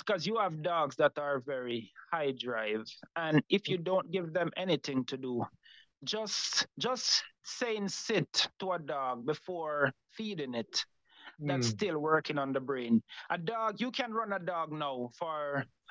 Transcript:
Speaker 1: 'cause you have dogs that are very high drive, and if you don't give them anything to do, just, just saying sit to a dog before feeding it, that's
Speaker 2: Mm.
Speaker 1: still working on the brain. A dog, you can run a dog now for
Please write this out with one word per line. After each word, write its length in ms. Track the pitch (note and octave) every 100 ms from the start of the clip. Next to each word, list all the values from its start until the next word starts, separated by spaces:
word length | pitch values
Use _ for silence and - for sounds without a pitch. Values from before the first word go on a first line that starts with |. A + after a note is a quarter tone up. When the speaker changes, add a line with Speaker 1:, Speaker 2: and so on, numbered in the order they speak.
| -
Speaker 1:
'cause 200 | F#3+ D#3+
you 120 | A3
have 240 | F#3+ D#3
dogs 340 | E3+ E3+ C#3+ -
that 220 | D3 D3+
are 220 | C#3+ C#3
very 520 | C3 C3 B2 A#2+ G#2 - -
high 220 | E3 C#3+
drive, 520 | B2 A#2+ A2+ G#2+ G#2+ A2+ - - E3+
and 260 | D#3+ D3+ -
if 200 | G3 -
you 80 | F#3
don't 320 | E3 F#3 -
give 220 | F#3 E3+
them 180 | F3 E3 -
anything 480 | F#3 D3+ - C3 B2
to 100 | C3
do, 280 | B2+ A#2+ - - - - _ _
just, 600 | D3+ G#3+ G#3+ - - - - -
just 440 | G#3+ B3+ - - - _
saying 440 | - - A#3+ G#3+ G3
sit 600 | - - G3+ C#3+ - - -
to 140 | F#3+
a 60 | F3
dog 480 | D3 C#3+ C3 A#2+ B2+
before 680 | D3+ - F3 D#3 D3 C#3 - _
feeding 420 | - G#3+ F3+ C3
it, 300 | A#2+ G#2+ - - _ _ - - -
that's 280 | D3 C3+ A#2
Speaker 2:
Mm. 20 |
Speaker 1:
still 280 | G#2+ G3+ D#3
working 400 | D#3 D#3 - D3
on 140 | C3+
the 80 | C3+
brain. 420 | C3 C3 A#2+ A2+ - - -
A 80 | F3
dog, 420 | E3 A3+ A3 G#3
you 100 | B3
can 220 | - B3
run 200 | A3 A3
a 60 | G3
dog 340 | F3 E3+ D3+
now 380 | D3+ C#3+ B2+ B2 -
for 480 | E3 D3+ D3 C#3 - _ -